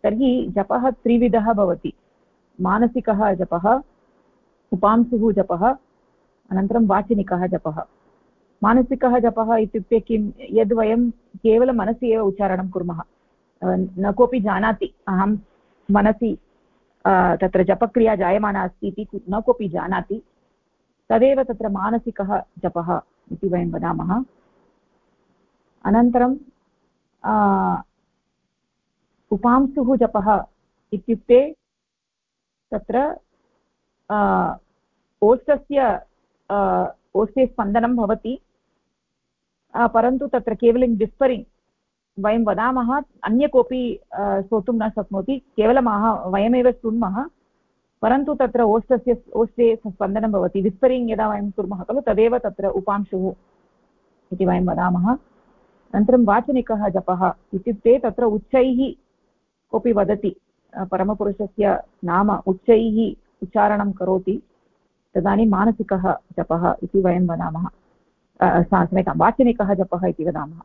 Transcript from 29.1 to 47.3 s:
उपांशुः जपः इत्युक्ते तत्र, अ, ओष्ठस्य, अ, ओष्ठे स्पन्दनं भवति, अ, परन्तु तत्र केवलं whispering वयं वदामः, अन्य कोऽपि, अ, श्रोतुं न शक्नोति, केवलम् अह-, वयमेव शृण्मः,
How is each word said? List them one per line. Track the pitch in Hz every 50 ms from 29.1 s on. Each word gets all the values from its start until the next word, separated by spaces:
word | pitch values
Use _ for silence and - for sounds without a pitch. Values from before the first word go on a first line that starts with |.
| _ _ _ _
उपांशुः | 214 190 233 240 240 262 277 269 277 294 247 240 269
जपः | 240 233 220 - 214 190 214 208 190 - _ _ _ _ _ _ _ _ _ -
इत्युक्ते | 190 - - 226 - _ - 240 247 277 302 311 _ _ _ _ _ _ _ _ _ _ _ _ _ _ _ _ _ _ _ _ _ _ _ 226
तत्र, | 202 - - 226 247 277 302 349 - _ _ _ _ _ _ _ _ _ _ _ _ _ _ _ _ _ _
अ, | 208 208 202 196 190 185 180 170 - - _ _ _ _ _ _ _ _ _ _ _ _
ओष्ठस्य, | 208 214 247 254 - - 294 277 - _ 285 277 262 226 190 - - _ _ _ _ _ _ _ _ _
अ, | 196 202 196 190 185 180 180 - - _ _ _ _
ओष्ठे | 190 220 220 - 269 262
स्पन्दनं | 247 - - 214 202 202 233 226 240 247
भवति, | 233 220 196 220 220 - 220 262 - _ _ _ _ _ _ _ _ _ _ _ _ _ _ _ _ _ _ _ _ _ _ _ _ _ _ -
अ, | 220 240
परन्तु | 226 233 226 226 247 262 262 285
तत्र | - - 240 - 233 226
केवलं | - 247 233 226 254 254
whispering | 240 233 196 220 214 - _ 269 254 254 196 - _ _ _ _ _ _ _ _ _ _ _ _ _ _ 196
वयं | 196 214 220 233 226
वदामः, | 208 190 190 220 247 262 254 240 233 262 294 277 _ _ _ -
अन्य | 202 220 247 285
कोऽपि, | 294 - 254 240 240 254 254 247 240 - - _ _ -
अ, | - 202 202 196 196
श्रोतुं | 196 196 226 214 196 - 240
न | 226 214 220
शक्नोति, | - 214 202 - 196 196 185 262 277 262
केवलम् | _ _ _ - 214 220 247 269 247
अह-, | 233 208 202 214 226 214 - -
वयमेव | 185 185 196 202 233 247 254 247 247
शृण्मः, | 240 - - 226 220 233 226 185 190 220 285 339